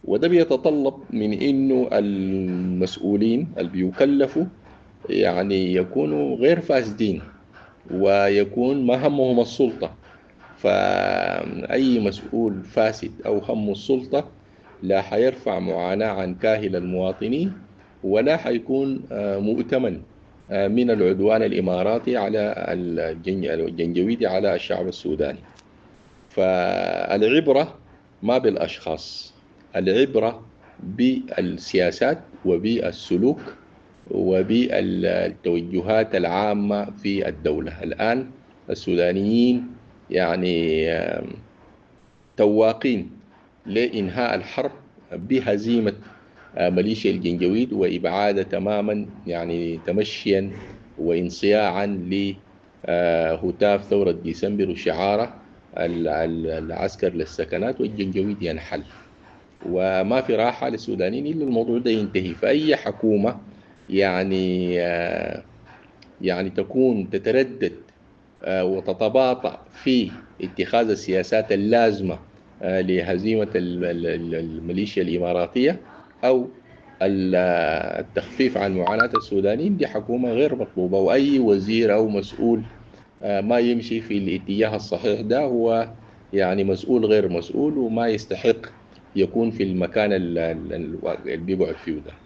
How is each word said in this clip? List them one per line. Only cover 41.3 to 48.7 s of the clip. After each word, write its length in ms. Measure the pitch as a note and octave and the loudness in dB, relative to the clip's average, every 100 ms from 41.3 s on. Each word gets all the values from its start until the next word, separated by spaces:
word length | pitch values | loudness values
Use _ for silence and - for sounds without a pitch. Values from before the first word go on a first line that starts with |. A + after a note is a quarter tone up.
| - - - - - _ _ _ _ _ - | -14 -20 -20 -20 -20 _ _ _ _ _ 2
تواقين 720 | G#2+ G#2+ A2 A2+ C3 A2+ E2+ - - _ _ _ - | 2 6 4 2 -2 -2 -4 -14 -20 _ _ _ -4
لإنهاء 720 | G2+ A#2+ A2+ F#2+ G2+ A#2+ G2+ | -2 0 -2 -4 -2 -2 -2
الحرب 360 | F2+ - C#3 - - - _ | -4 -6 -6 -6 -20 -20 _
بهزيمة، 840 | F2 G2 C3 B2+ G#2 A2 A#2+ G#2+ G2+ - - - - - - | -12 -2 0 0 -2 2 2 2 -4 -16 -20 -20 -20 -14 -2
آه، 120 | F2+ | 0
ميليشيا 420 | F2+ G2+ A2 G#2 | 2 0 0 0
الجنجويد 600 | F#2 F2 F2 F2 G#2 B2 | 0 -2 0 0 2 0
وإبعادها 720 | G2 F#2 F2+ F2+ F#2 G#2 G2 | 0 0 0 -2 0 2 0
تماما، 600 | F#2 F#2 F#2+ | -2 -2 -2